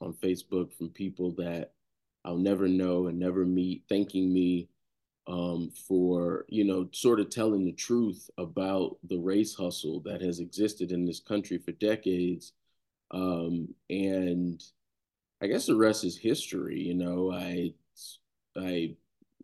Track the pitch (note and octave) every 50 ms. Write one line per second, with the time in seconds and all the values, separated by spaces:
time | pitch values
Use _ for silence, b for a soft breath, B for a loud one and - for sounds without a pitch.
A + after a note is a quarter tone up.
0 | - F2+ E2 - - F#2+ F#2 F2 - _ - F#2 F2 - - - E2+ D#2+ - -
1 | G2+ F#2+ F#2+ - F#2 F2+ E2+ F2 F2 F2 E2+ E2+ - - _ _ _ _ _ _
2 | _ _ _ _ _ - F2 F2 F#2 G2 G2+ F#2 F#2+ F#2 F#2 F#2 F#2 F2+ F2+ F2
3 | F2+ F2 E2 F2 F2+ F2+ F2+ F#2+ F#2 F2+ F2+ F#2 F2+ F#2 F2+ - - _ G2+ G2
4 | G2+ - - F#2+ F#2+ F#2 F2+ F#2 F2+ F2+ F2+ F2 E2+ - _ _ _ _ _ _
5 | _ _ _ _ _ - F2+ F2 F2 F2 F2 E2+ F2 E2 - - - - F#2+ F#2
6 | F2+ F2+ F2+ F2 F2 F2 E2+ - - - - G#2+ G#2 G2 F#2 F#2 F#2 F2+ - -
7 | - B2 A#2+ G#2+ G2+ - - - A2 A2 G#2+ G2 F#2+ F2+ F2 - - - A#2+ A#2+
8 | A#2 G#2+ F2+ - - - - - F2 E2 E2 G2 F#2+ F#2+ G2 F#2+ F#2 - - -
9 | - E2+ F#2+ F2 E2+ F#2 F#2+ G#2 A2 G#2+ - - F#2+ F2 E2+ - - D2+ D#2+ F2
10 | D2+ G2+ G2+ F2 F2+ F2+ E2+ F2 F2 F2 - F#2 G#2 G#2+ G#2 - F2+ F2 F2+ F2
11 | F2 F2 E2 - - - G#2+ G#2 G2 - - E2+ - - E2+ - - G#2+ G#2+ G#2+
12 | - F#2+ F#2 F2+ F2+ F2+ F2+ E2+ - - _ _ _ _ _ _ _ _ _ _
13 | _ _ - F#2 F#2 F#2 F2+ E2+ E2+ E2+ F2 E2+ D#2+ - - _ _ _ - F#2+
14 | G2 G2 F#2+ F#2+ F#2 F2+ F2 F2+ F2+ F2 E2+ D#2+ - - _ _ _ _ _ _
15 | _ _ _ _ _ _ _ _ - G2 B2 - - - - A2 A2 A2 G#2+ -
16 | - F2+ F2 - - A2+ A2 - - - - F2 D#2 - - - - F2 F2 F2+
17 | F2+ F2 F2 F2+ F#2 F#2+ F2+ F2 E2+ F2+ F2 F2 F2 E2+ D#2 _ _ _ _ -
18 | - - - - _ _ _ _ _ _ _ D#2 F#2 F#2 F2+ F2 E2+ E2 - -
19 | _ _ _ _ _ _ _ _